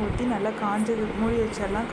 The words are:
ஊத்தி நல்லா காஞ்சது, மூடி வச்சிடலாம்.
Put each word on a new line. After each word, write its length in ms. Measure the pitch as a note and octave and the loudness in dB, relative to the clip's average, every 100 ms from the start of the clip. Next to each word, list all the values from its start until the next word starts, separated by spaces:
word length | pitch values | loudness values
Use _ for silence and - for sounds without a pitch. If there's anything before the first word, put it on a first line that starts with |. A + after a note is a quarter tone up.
ஊத்தி 200 | G#3 G3 B3 | 0 0 0
நல்லா 240 | G#3 G#3+ G#3+ | 0 0 0
காஞ்சது, 420 | G#3 G#3+ A3 A3 G#3+ F#3+ | 0 0 0 0 0 0
மூடி 160 | A3+ A#3 | 2 2
வச்சிடலாம். 440 | G#3+ G#3+ G3 G#3 A#3 | 0 -2 -2 -2 -2